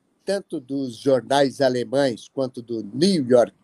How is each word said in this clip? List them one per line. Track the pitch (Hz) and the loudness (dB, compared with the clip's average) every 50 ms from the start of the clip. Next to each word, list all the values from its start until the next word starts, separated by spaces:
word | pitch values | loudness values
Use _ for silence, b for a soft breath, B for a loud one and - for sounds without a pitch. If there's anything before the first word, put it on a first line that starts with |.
| _ _ _ _ _ | _ _ _ _ _
tanto | 190 196 196 190 _ 185 151 | -4 -4 -4 -6 _ -12 -12
dos | 127 127 139 139 135 123 113 | -10 -8 -6 -6 -6 -8 -8
jornais | - - 139 135 123 113 117 135 143 143 135 120 - | -4 0 0 2 2 2 0 2 2 2 0 0 0
alemães, | 139 131 127 123 120 110 123 139 143 131 110 95 - - | 0 0 0 -2 -4 -2 -2 0 0 0 -2 -6 -12 -10
quanto | _ 139 135 123 - 127 | _ -6 -6 -6 -8 -10
do | 117 113 120 110 | -12 -8 -8 -8
New | 107 98 107 127 170 202 196 160 131 117 | -8 -8 -4 0 0 2 2 2 2 4
York | 123 120 110 101 - _ | 6 6 6 4 0 _